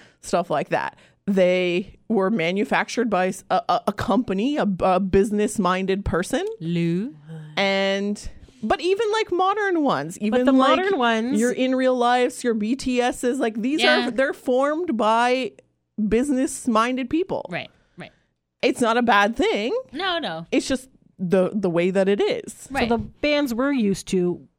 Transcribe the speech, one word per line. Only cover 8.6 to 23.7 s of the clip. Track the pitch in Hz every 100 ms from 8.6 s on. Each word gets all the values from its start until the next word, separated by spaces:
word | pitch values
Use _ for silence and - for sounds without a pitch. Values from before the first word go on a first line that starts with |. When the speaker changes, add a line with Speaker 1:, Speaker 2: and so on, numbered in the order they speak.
Speaker 1:
but | 214 392
even, | 339 392 440
like, | 440 440
modern | 359 381 403 403 330
ones, | 277 147 156 -
even, | 214 247 254
Speaker 3:
the |
Speaker 1:
like, | 262 269 330
Speaker 3:
modern | 381 370
ones | 233 226 233 262
Speaker 1:
your | 240
In | - 262
Real | 262 254 254
Lives, | 240 247 247 -
your | 247
B | 220 208 269
T | 254 247
S's, | 247 262 247 254
like, | 233 220
these | 240 302
Speaker 2:
Yeah. | 240 247 240
Speaker 1:
are, |
they're | 220 277
formed | - - 254 277 311 359 220
by | 208 226 247 254 254 - _ _ _ - 208
business-minded | 220 285 254 294 - 262 220 233 262 262
people. | 311 381 - -
Speaker 2:
Right, | 165 - _ _ -
right. | 143 _ _ _ _ _
Speaker 1:
It's | 240 -
not | 226 233
a |
bad | 233 202 208 233
thing. | 392 269 226 466 523
Speaker 2:
No, | 277 381 339
no. | 226 165 170
Speaker 1:
It's | 262 -
just | 269 - _ _ -
the, | 180 190 180
the | 208 190
way | 170 180
that | 190 190
it | 202
is. | 392 - - - -
Speaker 2:
Right. | 269 233
Speaker 3:
So | 233
the |
bands | 208 - 294 294 285
we're | 233 277